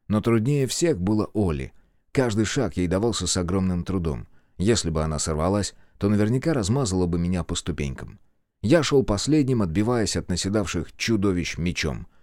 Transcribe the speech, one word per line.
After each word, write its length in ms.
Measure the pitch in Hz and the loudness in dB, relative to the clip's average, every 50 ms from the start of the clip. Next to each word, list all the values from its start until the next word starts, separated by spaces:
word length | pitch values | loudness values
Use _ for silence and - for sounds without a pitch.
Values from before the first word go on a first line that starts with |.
| _ | _
Но 140 | - 98 107 | -2 -2 0
труднее 460 | 98 117 117 113 107 127 147 143 135 | 2 2 2 2 2 2 0 0 0
всех 340 | 117 - - 170 170 156 92 | -2 -2 0 0 0 2 2
было 300 | 87 95 110 107 101 - - | 0 0 2 0 0 -2 0
Оле. 380 | 110 104 90 80 69 65 - - - - _ _ _ _ _ - | 0 0 0 0 -2 -6 -10 -14 -18 -20 _ _ _ _ _ 0
Каждый 320 | - 131 123 107 107 110 | 0 2 2 2 0 0
шаг 320 | 98 - 147 127 95 - | 0 0 -2 -2 -2 0
ей 100 | - 90 | -2 0
давался 400 | 87 87 95 104 120 107 - 92 | 0 0 2 2 0 0 0 -2
с 100 | 87 - | -2 -2
огромным 480 | 95 90 85 90 98 95 95 90 87 85 | -2 0 0 0 0 0 0 0 -2 -2
трудом. 440 | - 95 98 82 80 71 58 55 - - - _ _ _ - | -2 -2 -2 -2 -2 -4 -4 -8 -12 -18 -20 _ _ _ -2
Если 320 | 90 104 120 - - 82 | 2 2 2 2 0 -2
бы 120 | 80 80 78 | -2 -2 -2
она 160 | 78 78 73 | -2 -2 -4
сорвалась, 560 | - - 80 76 78 90 98 104 95 - - - - - _ - | -4 -2 -2 0 0 0 0 0 0 -2 -6 -12 -20 -20 _ -2
то 100 | - 101 | 0 0
наверняка 440 | 107 101 107 107 123 131 127 165 160 | 2 2 2 2 0 0 0 0 0
размазала 540 | 143 104 87 113 143 139 107 95 92 92 | 0 0 0 0 0 0 0 0 0 0
бы 120 | 87 82 87 | 2 0 0
меня 260 | 85 87 92 90 80 | 0 0 -2 -2 -2
по 100 | - 87 | -4 -6
ступенькам. 640 | - - - 82 - 76 69 65 - - - - - _ _ _ _ _ _ _ _ - | -6 -6 -6 -4 -4 -4 -6 -6 -8 -12 -14 -16 -18 _ _ _ _ _ _ _ _ 0
Я 200 | 104 156 175 143 | 4 4 4 4
шел 220 | - 147 139 - | 4 4 4 4
последним, 580 | - 107 101 - - 147 156 143 123 131 117 104 | 4 2 0 0 2 2 2 4 2 2 0 0
отбиваясь 540 | 87 78 95 107 113 123 120 107 92 - | 0 2 0 2 2 2 0 0 0 -2
от 120 | 87 78 - | -2 -2 -2
наседавших 680 | 92 85 - 95 101 110 101 - - 85 71 - - | -2 -2 -2 0 0 0 0 -2 -4 -6 -6 -6 -8
чудовищ 600 | - - - 117 107 95 101 95 87 80 - - | -6 -2 0 0 2 2 2 2 0 -2 -4 -4
мечом. 500 | - 80 90 82 - - 76 65 55 - - _ - | -4 -2 -2 -2 -2 -4 -4 -4 -6 -10 -14 _ -20